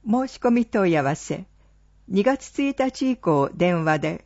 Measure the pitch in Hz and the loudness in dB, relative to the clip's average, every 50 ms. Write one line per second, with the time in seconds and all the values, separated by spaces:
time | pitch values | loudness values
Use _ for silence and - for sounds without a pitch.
0 | _ 233 220 254 262 262 - - - 247 233 240 226 - - 214 190 180 165 151 | _ 0 0 0 0 -4 -8 -2 0 2 2 2 0 0 0 2 2 4 2 2
1 | 135 135 156 - - - 160 - 190 _ _ _ _ _ _ _ _ _ _ _ | 2 0 -2 -4 -6 -8 -8 -8 -10 _ _ _ _ _ _ _ _ _ _ _
2 | _ - 190 196 202 254 269 269 - - _ - 277 277 277 - 262 262 - - | _ -2 0 2 2 2 0 0 -6 -10 _ -2 -2 -2 0 0 -2 -2 -2 -2
3 | 269 262 254 - - 175 151 139 139 - - - 175 180 175 170 160 160 156 151 | -2 -2 -2 -2 0 0 2 2 2 0 0 0 0 0 2 0 0 0 0 0
4 | 151 156 170 - _ | -2 -4 -6 -8 _